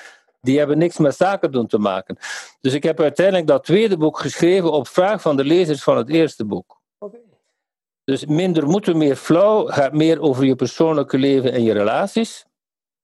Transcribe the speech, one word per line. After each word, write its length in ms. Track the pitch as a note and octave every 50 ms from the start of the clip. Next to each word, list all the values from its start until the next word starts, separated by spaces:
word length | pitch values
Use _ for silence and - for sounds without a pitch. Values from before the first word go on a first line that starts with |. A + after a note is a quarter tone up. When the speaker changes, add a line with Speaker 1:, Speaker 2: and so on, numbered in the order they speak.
| - - - _ _ _ _ _
Speaker 1:
Die 180 | - C3 C3+ D3
hebben 200 | D3 C#3 D3 D#3
niks 200 | E3+ E3+ - -
met 180 | D3+ C#3 B2+
zaken 360 | - F3 F#3+ G3 - - E3
doen 140 | C3 B2 A2+
te 120 | - - G#2+
maken. 380 | G#2 G2+ F#2 F#2+ - - - - - - - - - - _ _
Dus 140 | - C3 C3+
ik 80 | C#3+
heb 180 | E3 E3 D#3 -
uiteindelijk 460 | D#3 C#3+ C#3+ - F3+ G3 F#3+ F3+ D#3+
dat 180 | D3+ C#3 C3 -
tweede 320 | - E3 G#3 A3+ G#3 F#3+
boek 220 | D#3 D#3 D#3 - -
geschreven 540 | - C#3 - - E3+ E3+ F#3 G3 E3+ D#3+
op 160 | D3+ D3 A#2 -
vraag 320 | - F3+ F3+ G3+ G#3+ F3
van 160 | - D#3+ C#3+
de 80 | C3+ C3+
lezers 380 | C#3+ E3+ F#3 F3+ D#3 D3 C3+
van 140 | - D3+ C3+
het 120 | B2 A#2 B2+
eerste 360 | D#3+ E3 D#3+ B2 - - A2
boek. 360 | G#2 G2+ F2+ - _ _ _ _ _ _ _
Speaker 2:
Oké. 200 | G#3 G3 A#3 A#3+ A#3 G3 C#3 _ _ _ _ _ _ _ _ _ _ _ _ _ _
Speaker 1:
Dus 220 | - C3+ B2 C#3
Minder 400 | C#3+ D3+ D#3+ F#3 F#3 E3 D#3+ C#3+
Moeten, 320 | C#3+ F3+ G#3 G#3 F#3 E3+ D#3+
Meer 180 | D#3 C#3+ C3
Flow 560 | - - - D#3 E3+ G3+ G#3 G#3+ G#3+ D#3+ -
gaat 200 | - C#3+ C3+ C3
meer 280 | D3 D3+ D#3 D#3+ D#3+ D3
over 240 | D#3 D3 B2+ B2+ C#3
je 100 | C3 B2+
persoonlijke 640 | B2 C3 A#2 - - E3 D#3+ D#3 D3 C3 - - C3+
leven 340 | C3+ C#3 C#3 C3 B2 B2+
en 100 | - B2+
je 100 | A#2 A2
relaties. 720 | G2+ G#2 G2+ G#2+ A#2+ D3+ G3 G3 - A3+ A3+ - - - - _ _ _ _ _ _ _ _ _ _ _